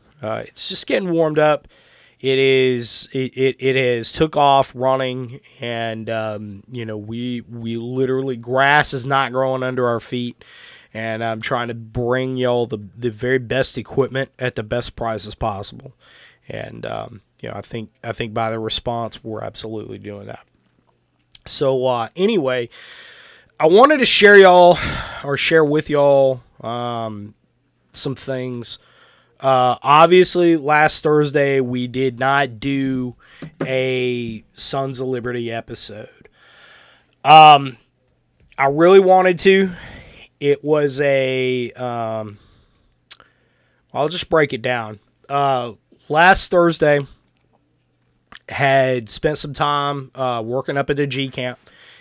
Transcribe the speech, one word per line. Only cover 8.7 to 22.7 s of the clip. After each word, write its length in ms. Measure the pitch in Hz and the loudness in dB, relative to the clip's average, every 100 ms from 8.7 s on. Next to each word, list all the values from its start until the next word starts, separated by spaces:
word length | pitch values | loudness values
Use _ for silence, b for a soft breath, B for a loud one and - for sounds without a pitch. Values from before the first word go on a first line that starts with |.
| 147 139 | 4 2
is 140 | 139 127 | -4 -4
not 260 | 135 127 | -2 -2
growing 300 | 127 131 131 | -2 -2 -2
under 260 | 127 127 123 | -4 -2 -2
our 120 | 117 | -2
feet, 440 | - 123 120 - B B B B B | -6 -8 -8 -10 B B B B B
and 320 | 110 113 110 | -10 -8 -6
I'm 160 | 117 110 | -6 -6
trying 280 | 110 127 117 | -6 -6 -6
to 60 | |
bring 640 | 117 110 120 120 127 131 127 | -10 -10 -6 -2 -2 -2 -2
y'all 300 | 123 120 117 | -2 0 -2
the, 120 | 107 101 113 | -6 -12 -8
the 140 | 120 | -8
very 280 | 104 123 131 | -6 -2 -2
best 400 | 117 127 131 - | -2 -4 -4 -6
equipment 540 | - - 127 131 135 - | -8 -4 -2 -4 -8 -8
at 160 | 127 | -8
the 80 | 120 | -6
best 340 | 110 123 - - | -6 -6 -6 -8
prices 380 | 117 110 104 | -8 -8 -10
possible. 600 | - 113 98 101 120 - - b b b b - | -8 -6 -6 -10 -16 -20 -20 b b b b -16
And, 380 | - - 57 | -12 -12 -12
um, 380 | 57 55 55 101 _ _ | -10 -10 -12 -16 _ _
you 80 | 113 | -14
know, 60 | |
I 80 | 104 | -12
think, 280 | - 117 107 _ | -12 -12 -14 _
I 80 | 117 | -12
think 220 | 113 120 | -10 -8
by 160 | 110 113 | -6 -6
the 80 | 113 | -4
response, 640 | 110 - - 117 110 - | -6 -6 -6 -8 -8 -12
we're 180 | 113 107 | -14 -12
absolutely 560 | 107 - 110 110 104 104 | -12 -12 -12 -12 -12 -14
doing 280 | 104 101 101 | -14 -16 -16
that. 180 | - _ _ _ _ _ _ _ _ _ - - | -18 _ _ _ _ _ _ _ _ _ -20 -10
So, 400 | - 135 131 127 | -4 -2 0 -2
uh, 220 | 120 113 - | -2 -6 -4
anyway, 520 | 202 214 131 127 117 | -2 0 -2 -4 -6